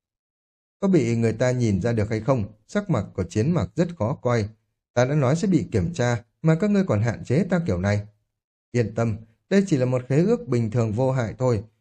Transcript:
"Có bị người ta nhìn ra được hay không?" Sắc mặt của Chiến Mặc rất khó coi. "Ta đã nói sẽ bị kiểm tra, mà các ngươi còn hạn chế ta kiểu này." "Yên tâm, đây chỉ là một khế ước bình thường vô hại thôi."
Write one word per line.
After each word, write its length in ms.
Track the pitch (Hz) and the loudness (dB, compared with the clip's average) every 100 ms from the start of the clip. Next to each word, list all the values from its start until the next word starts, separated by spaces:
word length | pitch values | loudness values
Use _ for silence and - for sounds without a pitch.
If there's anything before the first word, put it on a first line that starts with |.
| _ _ _ _ _ _ _ _ | _ _ _ _ _ _ _ _
"Có 80 | 196 | 2
bị 280 | 180 117 117 | 2 2 2
người 180 | 113 | 0
ta 180 | 110 127 | 2 0
nhìn 300 | 127 113 98 | 2 2 2
ra 100 | 113 | 0
được 180 | 113 104 | 0 -2
hay 120 | 110 | -2
không?" 240 | 110 135 98 - _ | 0 0 -2 -10 _
Sắc 220 | 202 202 | -6 -2
mặt 160 | 143 98 | -2 -2
của 100 | - | -6
Chiến 280 | 87 110 127 | -4 0 0
Mặc 180 | 175 - - | 0 -2 -2
rất 120 | 180 175 | -4 -2
khó 160 | 107 | -4
coi. 360 | 143 120 120 104 - _ _ _ | -4 -2 -2 -2 -8 _ _ _
"Ta 120 | - 127 | 0 2
đã 100 | 151 | 2
nói 200 | 131 165 | 2 2
sẽ 120 | 202 | 2
bị 200 | 165 - | 0 0
kiểm 220 | 104 85 | -2 -2
tra, 300 | 85 120 120 - _ | -2 -2 -2 -6 _
mà 140 | 160 160 | 0 2
các 160 | 208 | 2
ngươi 120 | 202 | 0
còn 180 | 190 104 | 2 0
hạn 220 | 117 98 | 0 -4
chế 200 | - 127 | -2 0
ta 180 | - 87 85 | 0 -2 0
kiểu 100 | 90 | 0
này." 300 | 98 104 - _ _ _ _ _ _ | 0 0 -2 _ _ _ _ _ _
"Yên 240 | 120 110 - | -2 -2 -2
tâm, 220 | 113 104 - _ _ | -2 -4 -10 _ _
đây 140 | 190 196 | 0 2
chỉ 100 | 139 | 2
là 80 | 127 | 2
một 160 | 127 123 | 0 0
khế 140 | 139 | 2
ước 240 | 185 240 240 | 2 0 0
bình 240 | 120 113 | -2 0
thường 200 | 120 113 | 0 0
vô 200 | 107 131 | 0 0
hại 240 | 131 110 - | 0 -4 -2
thôi." 260 | 127 113 107 _ | 0 0 -4 _